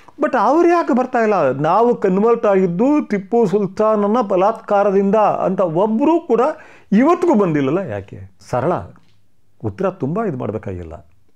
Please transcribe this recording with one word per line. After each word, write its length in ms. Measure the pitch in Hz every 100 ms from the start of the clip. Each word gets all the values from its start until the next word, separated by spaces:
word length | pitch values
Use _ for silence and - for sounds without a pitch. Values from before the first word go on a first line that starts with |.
| - -
but 160 | 294 262
ಅವ್ರು 280 | 208 311 349
ಯಾಕೆ 240 | 339 320
ಬರ್ತಾ 260 | 254 254 240
ಇಲ್ಲ? 340 | 220 196 139
ನಾವು 420 | 135 156 196 240
ಕನ್ವರ್ಟ್ 520 | 240 208 185 226 233 214
ಆಗಿದ್ದು 600 | 196 185 175 254 302 -
ಟಿಪ್ಪು 380 | 202 196 233 220
ಸುಲ್ತಾನನ 720 | 202 196 196 214 214 202 233
ಬಲಾತ್ಕಾರದಿಂದ 920 | 208 190 196 220 - 202 202 196 196 220
ಅಂತ 440 | 196 - 170 190
ಒಬ್ಬರೂ 600 | 185 160 220 220 302 330
ಕೂಡ 200 | - 226 269 - - - -
ಇವತ್ತಿಗೂ 420 | 196 277 359 349
ಬಂದಿಲ್ಲಲ್ಲ, 440 | 233 190 151 135 170
ಯಾಕೆ? 520 | 175 101 95 - 95 - -
ಸರಳ 220 | 123 143 156 90 - - - _ _ _ -
ಉತ್ತರ, 260 | 110 - 190
ತುಂಬ 340 | 190 135 180
ಇದು 120 | 220 131
ಮಾಡಬೇಕಾಗಿಲ್ಲ. 580 | 120 104 104 90 82 82 - - _